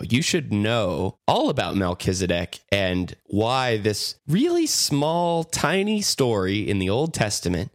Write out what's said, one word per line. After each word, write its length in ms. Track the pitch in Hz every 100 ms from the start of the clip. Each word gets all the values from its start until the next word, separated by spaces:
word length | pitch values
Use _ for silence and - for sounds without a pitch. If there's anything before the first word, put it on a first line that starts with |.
You 200 | 82 120
should 320 | 170 175 120
know 640 | 104 107 117 95 78 95 - -
all 220 | 190 294
about 260 | 139 90 98
Melchizedek 840 | 90 87 - 92 92 87 87 - -
and 440 | 101 92 90 87 - _
why 520 | 98 113 131 127 110
this 380 | 104 104 - - -
really 400 | 175 339 339 311
small, 760 | - - 143 151 170 175 165
tiny 600 | 165 - 147 185 202 214
story 680 | 196 - 127 107 92 101 92
in 80 | 101
the 120 | 92
Old 200 | 110 160
Testament 600 | - 110 - - 87 98